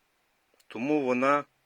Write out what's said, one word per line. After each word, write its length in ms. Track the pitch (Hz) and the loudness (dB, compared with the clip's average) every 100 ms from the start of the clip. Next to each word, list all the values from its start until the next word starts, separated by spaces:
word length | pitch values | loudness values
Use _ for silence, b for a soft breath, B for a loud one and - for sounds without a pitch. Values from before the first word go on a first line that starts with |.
| _ _ _ _ _ _ _ | _ _ _ _ _ _ _
Тому 340 | 110 131 151 | -8 -2 0
вона 440 | 127 123 135 143 143 _ | 0 0 2 0 -2 _